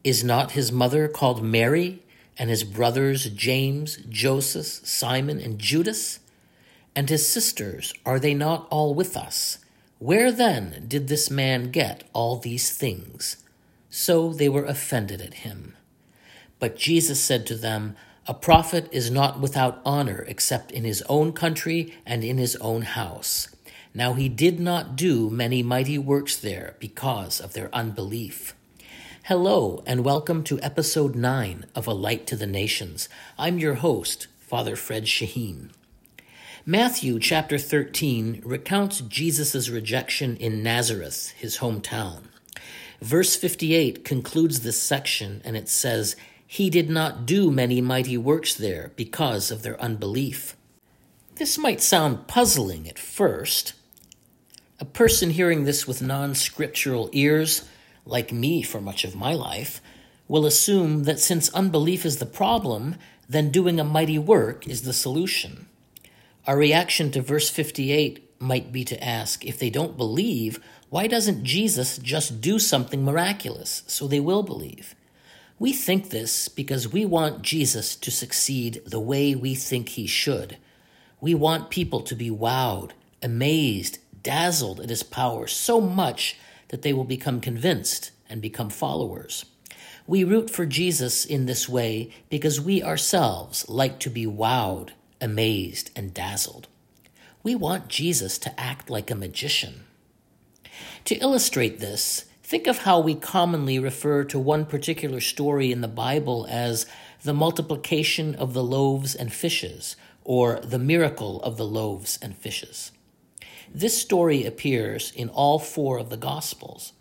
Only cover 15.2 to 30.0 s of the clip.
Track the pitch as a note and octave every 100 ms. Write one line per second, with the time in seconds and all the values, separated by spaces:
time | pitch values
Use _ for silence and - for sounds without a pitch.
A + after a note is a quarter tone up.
15.2 | F#2 - A2+ G2 - - _ _ _ _
16.2 | - - - _ A#2 - D3 E3 D#3+ C#3
17.2 | - B2+ A#2 A2+ A2+ A2 G#2+ G#2 - _
18.2 | - A#2 - E3 E3 F3 D#3+ C3+ A#2 C3
19.2 | C#3 C#3 C3+ C3+ B2+ A#2+ C#3 C#3+ C3+ F#2
20.2 | - A#2+ - C3 - - A2+ G#2 - C#3+
21.2 | D#3+ D#3+ E3 D#3 D#3+ E3 D#3+ - - A#2
22.2 | A2+ C3 B2 - A2 A2+ G#2+ A#2 F#2 -
23.2 | - - - - - - - - B2 B2
24.2 | C3+ A2+ E3+ E3+ F3 F3 - C3 F3+ A#2
25.2 | A2 A#2 A#2 B2+ A#2+ B2+ C3+ D3 C#3 C#3
26.2 | C#3 - G#2+ F2+ E2 - G#2+ - C3+ A2+
27.2 | F#2 - F#2+ - - A#2+ A2+ G#2 G2 A2+
28.2 | A2+ - - - _ - - - - -
29.2 | - F#3 F#3 G#3 G#2 F2+ - B2